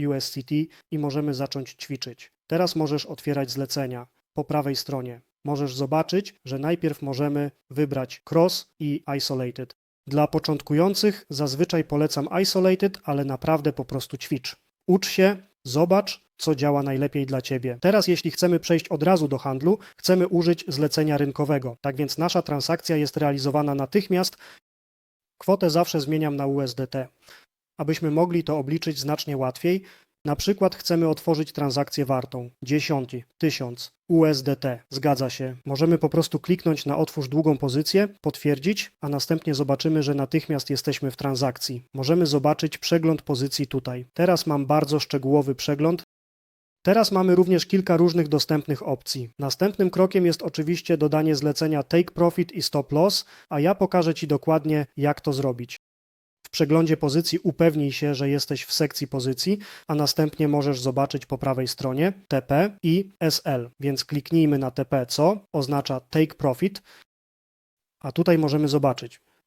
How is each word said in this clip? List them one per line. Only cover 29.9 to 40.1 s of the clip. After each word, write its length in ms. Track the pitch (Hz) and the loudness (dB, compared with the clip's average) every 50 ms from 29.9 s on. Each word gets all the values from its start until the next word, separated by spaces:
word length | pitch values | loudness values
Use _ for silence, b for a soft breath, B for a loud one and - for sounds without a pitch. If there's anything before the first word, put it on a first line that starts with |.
| B B B B _ _ - | B B B B _ _ -4
Na 100 | 147 143 | -4 -4
przykład 380 | - - 190 202 196 202 185 - | 0 0 -2 0 2 0 0 0
chcemy 340 | - - - 175 170 165 160 | -2 -4 -2 0 2 2 2
otworzyć 440 | 156 - - - 165 151 156 147 - | 0 0 0 0 0 0 -2 -4 -4
transakcję 520 | - 143 139 123 139 143 - - - 143 | -4 -4 -2 0 -2 -2 -2 -2 -4 -2
wartą 460 | 127 135 127 120 - - 127 123 120 - _ - | 0 -2 -2 -2 -6 -10 -12 -12 -14 -14 _ -4
dziesiąt 500 | 123 143 151 139 - 156 139 127 120 - 123 - _ _ _ | -2 0 0 0 0 -2 -2 -2 -4 -8 -12 -14 _ _ _
tysiąc 520 | - 156 135 - 135 120 120 120 - - _ _ _ - | -2 -2 -2 -2 -6 -8 -8 -10 -14 -16 _ _ _ 2
U 160 | 175 165 160 | 4 6 6
S 180 | 156 151 139 131 | 6 4 2 0
D 140 | 143 139 | -2 -2
T. 260 | - - 135 123 117 - _ | -2 -2 -4 -6 -6 -10 _
Zgadza 400 | 135 135 135 151 139 127 135 127 | -8 -2 0 0 2 2 0 -4
się. 260 | - - 135 131 127 127 - | -4 -6 -8 -8 -8 -10 -8
Możemy 340 | 139 139 135 160 165 170 160 | -8 -2 2 4 4 4 4
po 100 | 160 151 | 2 2
prostu 300 | - 160 156 - - 151 | 2 0 0 0 -2 -4
kliknąć 480 | - - 185 180 - 170 156 139 - | -2 0 -2 0 2 0 -2 0 -2
na 100 | 143 143 | -2 0
otwórz 320 | 165 156 - - 156 139 127 | 0 0 -2 -2 -6 -6 -2
długą 300 | 135 151 156 156 147 131 | 0 2 2 2 2 2
pozycję, 500 | - 135 123 143 151 - - 190 208 202 202 _ | 0 0 0 0 0 2 2 2 2 2 -2 _
potwierdzić, 720 | - 151 - - - 147 147 135 139 185 214 202 - - - _ | -6 -6 -6 -2 0 0 0 0 0 -2 -2 -2 -4 -8 -12 _
a 80 | - 143 | -6 -4
następnie 460 | 143 143 - - 160 160 - 165 147 | -4 -2 0 0 -2 -2 0 -2 -2
zobaczymy, 480 | 131 147 135 139 135 - 165 156 156 143 | 0 0 0 0 0 0 2 2 2 2
że 120 | 139 | 2